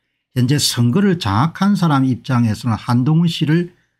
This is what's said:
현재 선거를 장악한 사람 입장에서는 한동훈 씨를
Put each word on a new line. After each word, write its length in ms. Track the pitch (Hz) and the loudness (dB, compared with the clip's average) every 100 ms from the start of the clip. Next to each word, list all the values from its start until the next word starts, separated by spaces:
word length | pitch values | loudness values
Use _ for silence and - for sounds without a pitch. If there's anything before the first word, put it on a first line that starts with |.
| _ _ _ | _ _ _
현재 260 | 123 120 143 | -2 0 0
선거를 600 | - - 120 165 202 175 | -2 0 0 2 2 0
장악한 580 | 98 101 160 - 196 202 | -2 0 0 0 0 2
사람 300 | 170 139 131 | 2 2 0
입장에서는 680 | 120 - 123 117 101 123 | -2 -2 0 0 -2 -4
한동훈 540 | 104 - 123 127 160 170 | -4 -2 0 2 2 2
씨를 460 | - 147 165 175 _ _ | 0 0 0 -2 _ _